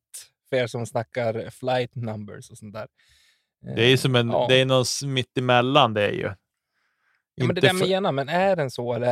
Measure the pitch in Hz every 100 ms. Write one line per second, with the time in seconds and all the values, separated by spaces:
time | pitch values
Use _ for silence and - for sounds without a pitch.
0 | _ - - _ _ 131 120 123 110 120
1 | 113 127 117 107 107 - 127 127 123 123
2 | 117 107 104 104 - 113 110 107 104 _
3 | _ _ _ _ _ _ - - 120 131
4 | 143 123 117 - 123 131 131 131 120 -
5 | 143 131 123 - 127 123 123 147 123 107
6 | 101 101 - 98 _ _ _ _ _ _
7 | _ _ _ - 123 180 180 185 185 190
8 | 196 135 135 175 196 180 135 - 120 120
9 | 123